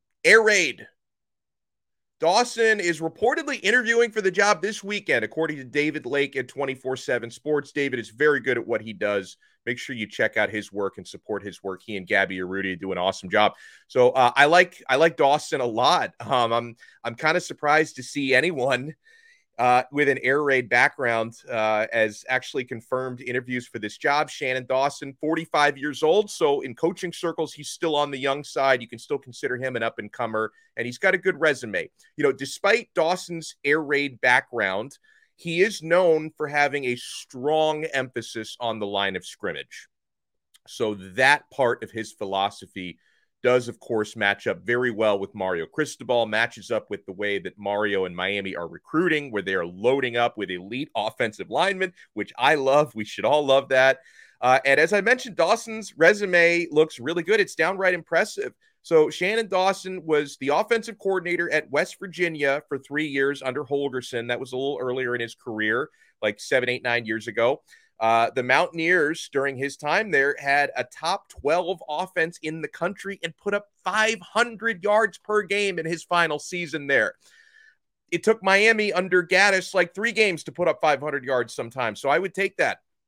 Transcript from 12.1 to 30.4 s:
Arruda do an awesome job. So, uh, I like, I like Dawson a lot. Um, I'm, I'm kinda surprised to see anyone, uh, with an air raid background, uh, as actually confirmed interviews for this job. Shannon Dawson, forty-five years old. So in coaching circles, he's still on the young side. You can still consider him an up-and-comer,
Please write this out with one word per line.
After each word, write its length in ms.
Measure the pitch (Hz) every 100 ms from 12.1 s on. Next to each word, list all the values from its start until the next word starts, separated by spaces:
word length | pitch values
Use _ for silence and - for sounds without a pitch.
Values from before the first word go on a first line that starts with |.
| 104 95 92
Arruda 420 | 92 95 98 90
do 140 | 95
an 40 | 92
awesome 320 | 90 95 95
job. 220 | 104 104 - - - _
So, 220 | 131 123
uh, 200 | 131 123
I 120 | 127 147
like, 360 | 170 185 - -
I 80 | 131
like 220 | 165 -
Dawson 420 | 143 147 - 143
a 60 | 120
lot. 480 | 110 131 170 107 -
Um, 320 | 117 131 117
I'm, 240 | 117 117 117 - _
I'm 120 | 117 117
kinda 260 | 156 170
surprised 560 | - 147 147 151 - -
to 60 |
see 300 | 123 147 135
anyone, 600 | 127 160 156 127 127 139 - _ _ _ _ _ -
uh, 260 | 123 123 -
with 200 | 143 143
an 100 | 131
air 220 | 127 139
raid 240 | 147 131 117
background, 680 | 120 139 - 127 113 113 113 -
uh, 380 | 120 107 107 110
as 320 | 117 110 104 -
actually 380 | 127 - 143 123
confirmed 560 | 117 - 127 131 123
interviews 440 | 127 123 123 123 120
for 140 | 120
this 180 | 104 -
job. 320 | 147 143 147
Shannon 360 | - 135 131 123
Dawson, 480 | 131 139 - 139 135
forty-five 580 | 151 165 165 156 147 135
years 240 | 143 131
old. 280 | 156 190 208
So 320 | - 156 143
in 140 | 131 -
coaching 380 | 160 190 180
circles, 400 | - 175 160 156
he's 160 | - 143
still 260 | - 170 147
on 160 | 147
the 60 | 139
young 260 | 135 139
side. 380 | 143 - 135 131
You 60 | 113
can 120 | 113
still 180 | - 143
consider 400 | - 120 135 123
him 200 | 131 123
an 60 |
up-and-comer, 680 | 113 - 104 - 117 110